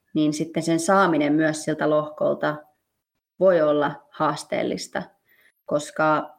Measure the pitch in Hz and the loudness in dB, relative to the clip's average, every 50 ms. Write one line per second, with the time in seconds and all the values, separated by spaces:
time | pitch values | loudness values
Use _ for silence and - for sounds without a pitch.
0 | _ _ - 156 151 151 151 - 165 - - - 156 170 165 160 - - 190 196 | _ _ -2 0 0 0 0 -2 -6 -4 -4 -4 0 0 0 0 2 2 4 4
1 | 196 175 160 147 147 143 147 156 160 156 156 - - 165 156 151 151 151 151 151 | 4 4 2 2 2 2 2 2 2 0 -2 -2 -4 -6 -4 -2 0 0 0 0
2 | 151 - - - 160 147 143 - 151 151 151 151 - _ _ _ _ _ _ _ | 0 -4 -6 -4 -2 -2 -2 -2 -2 -4 -4 -6 -12 _ _ _ _ _ _ _
3 | _ _ _ _ _ _ _ - 180 190 180 165 151 151 147 147 147 143 151 - | _ _ _ _ _ _ _ 2 4 4 4 4 4 2 2 2 0 -2 -4 -8
4 | - _ - - 156 147 151 - - - - - - - - 180 - - - - | -16 _ -4 -2 -2 -2 -2 -4 -8 -8 -6 -4 -4 -4 -4 -6 -10 -8 -10 -10
5 | 180 - _ _ _ _ _ _ _ _ _ _ _ - - 147 - - - - | -10 -10 _ _ _ _ _ _ _ _ _ _ _ -4 -4 -4 -4 -6 -4 0
6 | 156 156 151 151 - - - | 2 2 2 0 -2 -6 -14